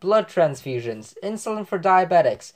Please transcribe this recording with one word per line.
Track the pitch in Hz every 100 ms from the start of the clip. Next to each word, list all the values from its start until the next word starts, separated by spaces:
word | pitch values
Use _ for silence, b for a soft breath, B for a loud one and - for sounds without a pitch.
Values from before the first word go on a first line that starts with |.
blood | 180 214 208
transfusions, | - 156 135 139 123 117 110 110 -
insulin | 196 220 - 214
for | 196 196
diabetics, | 190 185 180 180 135 107 -